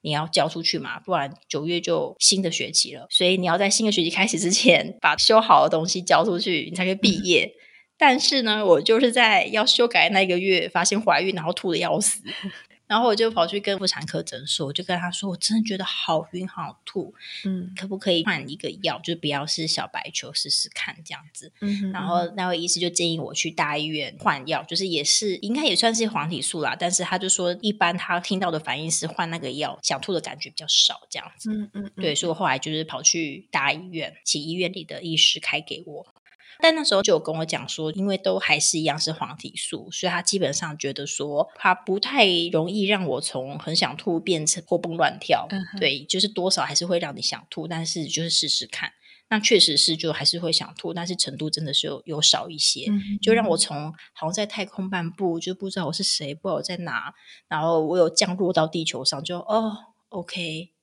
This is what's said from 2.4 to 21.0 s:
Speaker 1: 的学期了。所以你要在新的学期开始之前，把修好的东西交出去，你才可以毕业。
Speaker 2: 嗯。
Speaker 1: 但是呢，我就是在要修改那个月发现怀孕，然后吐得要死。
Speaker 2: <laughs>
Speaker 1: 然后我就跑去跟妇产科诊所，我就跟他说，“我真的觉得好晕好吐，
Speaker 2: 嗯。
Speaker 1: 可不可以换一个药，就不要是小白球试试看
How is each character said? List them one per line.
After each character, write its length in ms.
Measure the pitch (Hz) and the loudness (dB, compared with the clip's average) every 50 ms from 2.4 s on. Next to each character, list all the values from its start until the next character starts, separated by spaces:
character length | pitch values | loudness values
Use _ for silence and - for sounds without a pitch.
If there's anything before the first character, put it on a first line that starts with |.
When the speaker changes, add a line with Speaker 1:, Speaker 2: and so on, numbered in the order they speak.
Speaker 1:
的 80 | 190 165 | 0 -2
学 220 | 160 - 135 - | -2 -4 -6 0
期 240 | - - - - 139 | 0 0 0 0 -6
了。 100 | 127 123 - | -14 -12 -2
所 160 | - - 180 | 0 2 4
以 100 | 180 190 | 4 2
你 80 | 185 180 | 2 2
要 100 | 170 170 | 0 2
在 140 | 185 202 196 | 2 2 2
新 160 | 196 - 220 | 2 2 2
的 60 | 214 | 2
学 120 | 208 196 165 | 2 2 0
期 60 | 165 | 0
开 160 | - 190 190 | 2 0 0
始 140 | - - 165 | 0 0 0
之 100 | 190 175 | 0 2
前， 480 | 196 - - - 170 - - 180 - - | 2 6 6 6 6 6 4 -2 -6 2
把 160 | - 160 151 | 2 2 4
修 240 | - - - 220 220 | 4 6 8 8 8
好 240 | 220 220 - 143 143 | 8 8 8 8 8
的 60 | 156 | 6
东 180 | 165 156 160 | 4 2 0
西 140 | 180 - 185 | 0 -2 -4
交 240 | 175 - 175 151 170 | 4 4 6 6 6
出 140 | - 175 175 | 4 0 0
去， 300 | - - 180 147 - - | 0 0 0 0 -2 -4
你 40 | 170 | -4
才 80 | 185 185 | -2 0
可 60 | 185 | 0
以 60 | 190 | 0
毕 240 | 202 - 226 180 165 | 4 4 4 4 4
业。 340 | 196 180 175 120 90 - - | 2 4 4 4 4 2 -8
Speaker 2:
嗯。 60 | - - - _ - _ _ _ _ | -18 -20 -20 _ -20 _ _ _ _
Speaker 1:
但 200 | 311 254 262 254 | 6 6 6 6
是 220 | - - 294 269 | 2 2 2 2
呢， 240 | 240 214 214 214 208 | 2 2 0 2 6
我 160 | 190 170 143 | 6 6 6
就 180 | - 220 226 226 | 8 4 6 6
是 120 | - 240 | 6 4
在 340 | 226 254 240 220 208 185 - | 6 6 6 6 6 4 2
要 180 | - 214 220 254 | 2 0 2 4
修 240 | 254 - - 240 | 4 6 4 4
改 220 | 240 - 175 160 175 | 4 6 4 4 6
那 160 | 196 190 196 | 6 4 4
个 140 | 185 175 175 | 4 2 2
月 280 | 185 196 185 175 - | 4 4 4 4 2
发 160 | 160 - 180 175 | 0 0 0 0
现 160 | - 202 208 | 2 0 2
怀 220 | 220 196 160 147 | 2 4 4 4
孕， 140 | 180 190 185 | 2 0 -2
然 100 | 175 156 | -2 -2
后 80 | 170 180 | -4 -4
吐 180 | - - 185 | -2 -2 -2
得 60 | 165 | 0
要 220 | 160 175 165 170 202 | 0 0 0 0 0
死。 240 | 208 - - - - | 0 0 -2 -4 -8
Speaker 2:
<laughs> 440 | - - - - 190 - - - _ _ _ _ _ | -12 -12 -10 -10 -10 -12 -12 -20 _ _ _ _ _
Speaker 1:
然 100 | 214 226 | 0 2
后 60 | 247 | 4
我 80 | 240 208 | 4 4
就 160 | 202 226 226 | 4 2 2
跑 160 | 220 180 170 | 4 2 2
去 100 | 170 202 | 2 0
跟 220 | 208 202 202 196 190 | -4 -2 -2 -2 0
妇 80 | 196 | 0
产 180 | 180 - - 156 | -2 -2 -2 -6
科 160 | - - - | -4 -6 -6
诊 240 | - - - 117 139 | -6 -6 -10 -10 -6
所， 220 | 147 - - 156 | -6 -4 -4 -4
我 60 | 135 143 | -4 -4
就 100 | - 180 | -6 -4
跟 160 | - 180 175 | -2 -4 -2
他 100 | 175 175 | -2 -4
说 200 | 180 - 202 196 | -6 -6 -6 -6
，“我 60 | 175 | -6
真 200 | 170 - - 220 | -4 -2 0 2
的 80 | 226 220 | 2 0
觉 120 | 220 196 | 0 -4
得 80 | 185 185 | -4 -4
好 420 | 185 - - - - 165 156 165 - - | -6 -4 -4 -2 0 0 0 0 -4 -8
晕 120 | 180 185 | -8 -8
好 360 | 185 - - 160 139 - _ _ | -8 -8 -10 -10 -10 -12 _ _
吐， 300 | - - - 131 196 214 - - - - - - | -8 -6 -6 -6 -6 -14 -18 -18 -16 -14 -6 -4
Speaker 2:
嗯。 280 | 190 190 180 180 185 185 | -4 -4 -4 -6 -8 -10
Speaker 1:
可 140 | - 185 | -10 -8
不 100 | 196 196 | -8 -8
可 140 | 190 - 196 | -4 0 2
以 100 | 175 170 160 | 2 2 2
换 240 | 208 175 147 - 127 | 0 -2 -2 -4 -10
一 40 | 147 | -12
个 120 | - - - - - 190 | -8 -8 -10 -8 -4 -4
药， 160 | 165 151 156 | -4 -4 -4
就 140 | 160 170 170 | -6 -6 -6
不 120 | 170 - | -4 -4
要 200 | 147 143 143 147 | -4 -2 -2 -2
是 180 | 151 - - 160 | -4 -4 -4 -2
小 220 | 156 - - - | -2 -2 -4 -4
白 240 | - - - - 147 - | -6 -8 -10 -10 -6 -8
球 200 | - - 139 147 | -8 -8 -6 -6
试 160 | - - 151 | -6 -4 -2
试 180 | - - - | -2 -2 -2
看 300 | - - - - - - - | -4 -6 -8 -8 -8 -10 -12